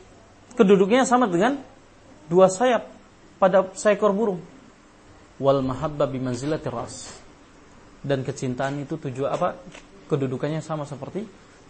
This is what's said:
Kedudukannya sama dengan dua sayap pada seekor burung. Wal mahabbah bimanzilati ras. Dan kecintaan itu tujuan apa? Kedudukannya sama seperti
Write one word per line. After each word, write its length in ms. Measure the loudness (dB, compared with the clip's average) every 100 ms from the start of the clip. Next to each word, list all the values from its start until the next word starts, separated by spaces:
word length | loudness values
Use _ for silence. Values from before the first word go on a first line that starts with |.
| -20 -20 -20 -20 -10 2
Kedudukannya 480 | 6 6 6 4 4
sama 240 | 2 2
dengan 320 | 2 0 0 -10 -20 -20 -20 -20 -18 0
dua 240 | 4 4
sayap 400 | 4 2 0 -2 -20 -20 -20 -14 0
pada 320 | 4 4 2 0
seekor 320 | 0 2 2
burung. 320 | 2 -2 -4 -10 -20 -20 -20 -20 -20 -20 -20 -20 -2
Wal 240 | 2 2
mahabbah 480 | 0 -4 -6 -2 -2
bimanzilati 560 | -2 -6 -4 -4 -4 -4
ras. 400 | -8 -10 -14 -16 -18 -20 -20 -20 -20 -20 -20 -20 -12
Dan 240 | -4 -2 -4
kecintaan 560 | -6 -6 -4 -4 -6
itu 160 | -8 -8
tujuan 400 | -8 -4 -4 -2
apa? 160 | -4 -6 -16 -20 -20 -16 -4
Kedudukannya 560 | -2 -2 -4 -4 -6 -6
sama 240 | -8 -8
seperti 340 | -10 -10 -10 -12 -18 -20 -20